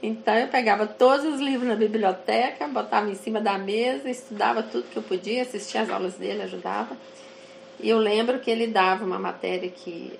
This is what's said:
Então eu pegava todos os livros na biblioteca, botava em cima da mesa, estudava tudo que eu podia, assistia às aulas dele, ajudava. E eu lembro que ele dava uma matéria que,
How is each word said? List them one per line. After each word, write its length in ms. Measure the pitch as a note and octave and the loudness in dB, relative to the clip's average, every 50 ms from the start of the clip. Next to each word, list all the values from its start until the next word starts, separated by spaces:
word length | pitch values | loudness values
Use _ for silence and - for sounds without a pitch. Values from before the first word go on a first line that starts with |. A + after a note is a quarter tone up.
Então 320 | - G#3+ A3 A3 - - G#3+ | -2 -4 -4 -2 0 2 2
eu 120 | A3+ B3 - | 2 2 2
pegava 400 | - C4 A#3+ A3 G3+ G#3 G#3+ G#3+ | 0 2 4 4 4 4 2 -2
todos 380 | - - B3+ B3+ C4+ C#4 D4 | 2 6 6 8 8 6 2
os 160 | D#4+ D4+ C4 | 0 -2 -2
livros 260 | C#4 C#4 C4+ B3 B3 B3 | 0 0 0 0 2 0
na 80 | A3+ | 2
biblioteca, 880 | G#3 A3+ G#3 G#3+ A3 G#3 F#3+ F#3 - - - A3 A3+ A#3+ C#4 - - D4+ D4 | 2 2 2 2 2 2 2 2 0 -2 0 2 2 2 0 -2 -4 -6 -4
botava 400 | C4 A#3 G#3+ - A#3+ G#3+ G#3 G#3 | -2 -4 -2 2 2 2 2 0
em 60 | G3 | -4
cima 260 | G3 - - A3 G#3+ | -6 -6 -4 -4 0
da 160 | A3 G#3+ G3 G3 | 0 0 0 0
mesa, 520 | G3 G3 G#3 A3 A#3 B3+ C4 C#4 - B3+ | -2 -2 -2 0 0 0 0 -2 -4 -6
estudava 540 | B3 - - - A3 G3+ G3+ A3 A#3 A3+ A3+ | -8 -8 -8 -14 -4 0 2 2 2 2 -2
tudo 260 | - - - - - | -2 -4 -6 -6 -4
que 60 | - | -8
eu 80 | - G#3+ | -10 -4
podia, 380 | - F#3+ F#3 - G3+ A3 B3+ | -4 -4 -4 -2 -2 -2 -2
assistia 400 | B3 B3 - G#3 F#3+ - - - | -2 -2 -4 -10 -8 -4 -2 -2
às 80 | A3 - | -2 0
aulas 240 | G3 G3 F#3 F#3 F#3 | -2 -2 -2 -4 -6
dele, 280 | - F#3 G3+ G3+ G#3 G3 | -6 -6 -6 -4 -4 -6
ajudava. 520 | F#3 F#3 F3+ F3+ F#3+ F#3+ G#3 A3+ A#3+ C4 - - - - - - - - - - - - - - - - - | -6 -8 -8 -6 -4 -4 -4 -4 -6 -8 -14 -14 -18 -20 -20 -20 -20 -20 -20 -20 -20 -20 -20 -20 -20 -16 -6
E 80 | - G#3 | 0 2
eu 80 | A3+ A3+ | 4 4
lembro 420 | A3 G#3 G#3 A3 A#3 A#3 B3+ C4 | 6 4 4 4 4 2 0 0
que 120 | - - | 2 0
ele 160 | A3+ A3+ A#3 A3+ | 0 2 0 0
dava 380 | A3 G3 F#3 F#3 F#3+ F#3+ A3 | 2 4 4 4 4 2 0
uma 120 | F#3 F#3 F#3+ | -4 -4 -2
matéria 520 | F#3+ F3+ - - - F#3 F3+ F#3 F3 F3+ | -4 -4 -6 -4 -4 -4 -2 -2 -4 -6
que, 420 | - - - - E3+ E3 B2+ - - | -8 -10 -12 -12 -12 -10 -12 -12 -14